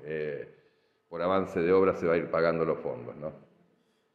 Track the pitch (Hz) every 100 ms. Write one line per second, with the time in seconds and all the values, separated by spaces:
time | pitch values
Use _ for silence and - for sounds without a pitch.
0 | 73 78 76 71 - - _ _ _ _
1 | _ 85 87 95 87 90 82 95 95 87
2 | 87 85 78 82 82 82 80 73 71 64
3 | 60 73 76 - - _ _ _ _ _
4 | _